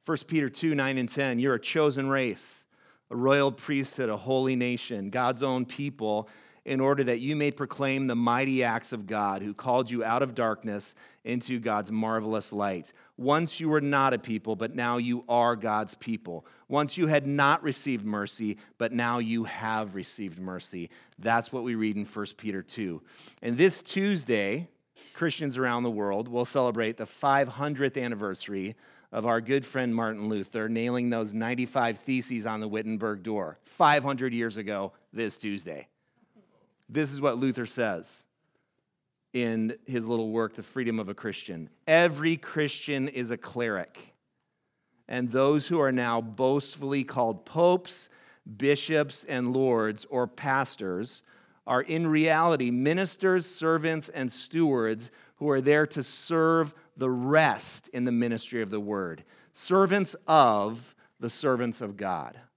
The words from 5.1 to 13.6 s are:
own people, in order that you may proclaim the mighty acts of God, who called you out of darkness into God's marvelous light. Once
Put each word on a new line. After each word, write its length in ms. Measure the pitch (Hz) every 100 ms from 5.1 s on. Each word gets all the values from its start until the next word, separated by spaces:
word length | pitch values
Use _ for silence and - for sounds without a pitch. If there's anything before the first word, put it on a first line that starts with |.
| 113 123 127
own 240 | 135 127 123
people, 640 | - 143 139 110 107 110 - - _ -
in 160 | 135
order 240 | 135 139 127
that 160 | 120
you 160 | 131 151
may 140 | 147
proclaim 560 | 143 135 - 139 135 135
the 80 | 120
mighty 480 | 120 120 135 131 120
acts 260 | 113 -
of 160 | 120 98
God, 340 | 107 101 98
who 120 | 104
called 360 | 101 131 123 123
you 140 | 120
out 180 | 110 120
of 140 | 135 120
darkness 580 | 117 107 110 101 95 - - _
into 340 | 117 123 120 123
God's 320 | 113 104 98
marvelous 600 | 110 110 113 107 110 -
light. 400 | 101 101 92 - - - -
Once 460 | 127 151 165 -